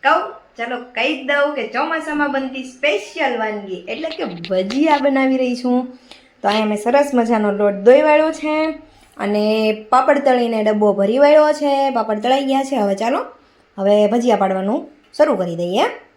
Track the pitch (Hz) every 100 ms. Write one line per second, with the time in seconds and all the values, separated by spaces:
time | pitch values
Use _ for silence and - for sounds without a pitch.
0 | 269 330 403 - _ - 233 254 - -
1 | 254 302 262 285 294 294 226 240 302 320
2 | 302 294 285 269 262 262 254 - 285 -
3 | - 330 269 233 214 214 196 180 - 233
4 | 320 320 - 175 170 185 196 247 311 285
5 | 277 269 262 262 254 247 247 247 254 -
6 | _ - _ _ 202 214 214 208 240 277
7 | 285 254 226 226 208 196 208 196 196 269
8 | 302 302 311 311 302 311 311 311 - _
9 | _ - 202 208 214 220 214 214 - 247
10 | 262 285 277 247 233 220 214 214 208 202
11 | 196 247 285 302 302 294 285 277 277 240
12 | 220 214 240 269 277 269 269 269 202 196
13 | 226 294 508 - _ _ _ - 196 208
14 | 208 233 240 226 196 190 196 269 - _
15 | _ - 302 214 175 170 175 196 427 -
16 | -